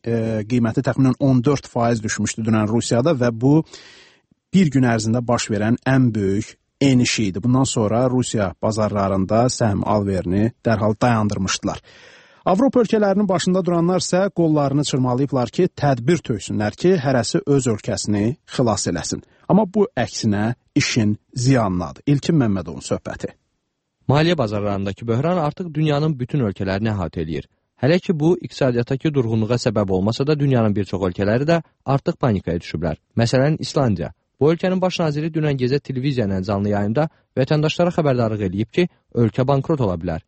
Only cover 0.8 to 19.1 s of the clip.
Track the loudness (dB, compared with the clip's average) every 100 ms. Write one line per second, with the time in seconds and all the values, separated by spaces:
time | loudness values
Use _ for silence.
0.8 | -2 2 2 2 2 4 2 -2 -4 -2
1.8 | 0 0 -4 -4 -4 -4 0 0 2 -2
2.8 | 0 0 0 0 -2 0 2 2 0 -16
3.8 | -20 -20 -20 _ _ _ _ 2 4 4
4.8 | 2 2 0 -2 0 -2 -2 -2 0 0
5.8 | 2 2 2 2 0 -2 -4 -16 _ _
6.8 | 2 4 2 0 -2 -2 0 2 2 0
7.8 | 0 2 2 0 -2 -2 -4 -2 -2 0
8.8 | -2 0 0 0 2 2 2 0 0 0
9.8 | 0 0 0 -2 0 0 0 -2 -2 0
10.8 | 0 0 0 2 0 -2 -4 -4 -6 -8
11.8 | -16 -20 -20 -20 _ _ 0 2 4 2
12.8 | 2 2 2 2 2 0 0 0 0 0
13.8 | 2 0 0 0 0 2 2 2 2 0
14.8 | 0 0 0 0 0 0 -2 0 -2 0
15.8 | 0 0 0 0 -2 -6 -4 -4 -4 0
16.8 | 2 2 2 0 0 -2 2 0 2 -2
17.8 | -4 -6 -2 0 0 -4 _ -2 0 0
18.8 | -2 -4 -6